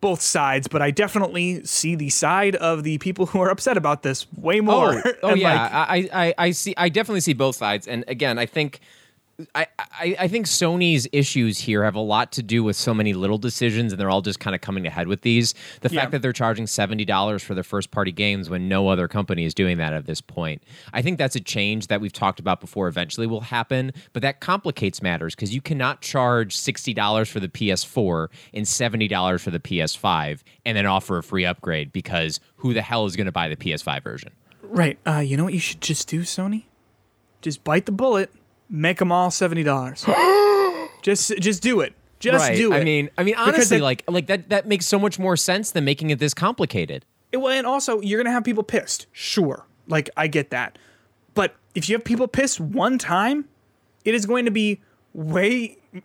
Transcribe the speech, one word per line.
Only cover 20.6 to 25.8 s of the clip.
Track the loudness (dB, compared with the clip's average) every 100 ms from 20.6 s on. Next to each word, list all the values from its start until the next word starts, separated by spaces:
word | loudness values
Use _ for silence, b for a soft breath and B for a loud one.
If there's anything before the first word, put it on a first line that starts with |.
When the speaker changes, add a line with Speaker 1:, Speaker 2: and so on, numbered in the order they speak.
| _ B B
Speaker 2:
I | -4
think | -2 -2
that's | -2
a | -2
change | -6 -2 -2 -2 -2
that | -2
we've | -4
talked | -2 -2 -2
about | -2 -2
before | -4 -4 -2
eventually | -2 -6 -4 -4
will | -4
happen, | -4 -4 -2 -2 -4 -8 B
but | -4
that | -4 -4
complicates | -2 -2 -2 -2 -4 -2
matters | -2 -2 -4
'cause | -6 -6
you | -6
cannot | -4 -2